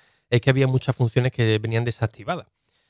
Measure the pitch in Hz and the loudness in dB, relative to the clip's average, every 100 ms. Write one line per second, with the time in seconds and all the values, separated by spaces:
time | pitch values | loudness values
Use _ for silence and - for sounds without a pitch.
0 | _ _ _ 120 - 131 135 131 - - | _ _ _ 0 2 2 2 0 -2 -2
1 | 120 - 123 - 113 107 113 113 120 - | 0 0 -2 0 0 0 0 -2 -4 -4
2 | 113 - 104 170 - _ _ _ _ | -6 -6 -10 -10 -10 _ _ _ _